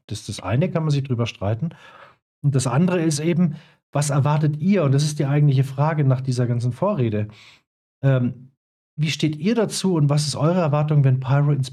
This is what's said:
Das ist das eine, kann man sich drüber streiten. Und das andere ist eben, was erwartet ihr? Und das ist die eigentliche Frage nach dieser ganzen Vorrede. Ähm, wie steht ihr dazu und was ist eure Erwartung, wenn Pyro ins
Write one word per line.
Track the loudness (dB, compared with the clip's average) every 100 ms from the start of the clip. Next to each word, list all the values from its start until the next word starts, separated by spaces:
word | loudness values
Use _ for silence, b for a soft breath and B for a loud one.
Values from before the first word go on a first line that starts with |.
| -14
Das | -12
ist | -10
das | -12
eine, | -4 -2 0
kann | -2
man | -2
sich | -2
drüber | -2 -4 -4
streiten. | -4 -4 -4 -6 B B B B B _ _
Und | -2
das | 0 0
andere | 0 2 2
ist | 0 0
eben, | -2 2 0 B B B _
was | -4 0
erwartet | 0 2 2 0 0
ihr? | 0 2
Und | 4
das | 2
ist | 0 -2
die | 0
eigentliche | 2 4 4
Frage | 0 0 0 2
nach | 2 0
dieser | -2 -2 0
ganzen | 0 -2
Vorrede. | -2 -2 0 0 -2 -4 B B B _ _ _ _
Ähm, | 0 2 0 -4 -16 _ _ _ _ -4
wie | -4
steht | 0 -2 -2
ihr | -2
dazu | 0 -2 -2 -2
und | 2 2
was | 2 -2
ist | 0
eure | 0 2
Erwartung, | 0 0 2 2
wenn | 4 2
Pyro | 2 2 2
ins | 0 -2